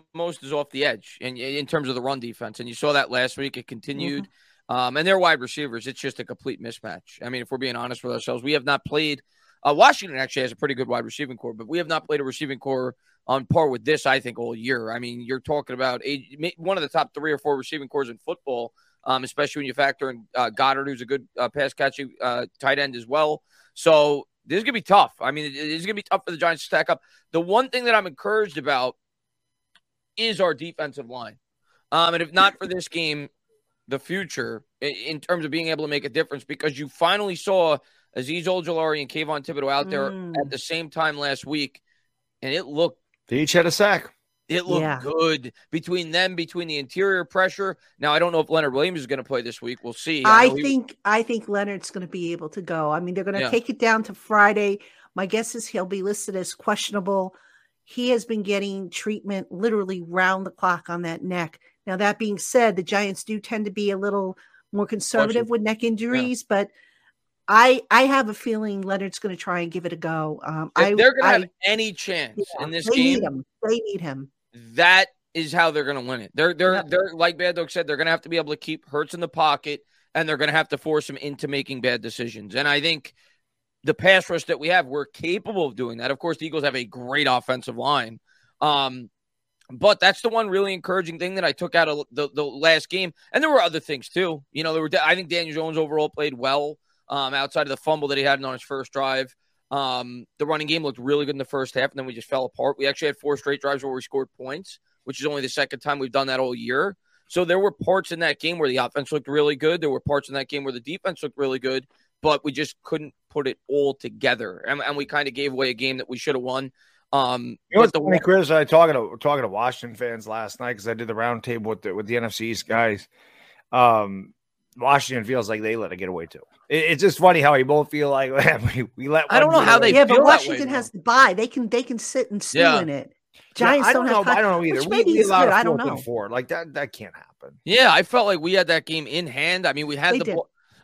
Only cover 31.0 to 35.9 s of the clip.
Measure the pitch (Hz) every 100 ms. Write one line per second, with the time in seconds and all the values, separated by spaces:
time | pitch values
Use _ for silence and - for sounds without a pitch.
31 | 117 123 110 110 _ _ _ _ - 160
32 | 170 170 165 180 196 - 190 180 - 165
33 | 160 147 143 _ _ _ _ _ - 131
34 | - 185 175 - 117 113 _ - 139 95
35 | 131 151 - 175 151 160 165 151 151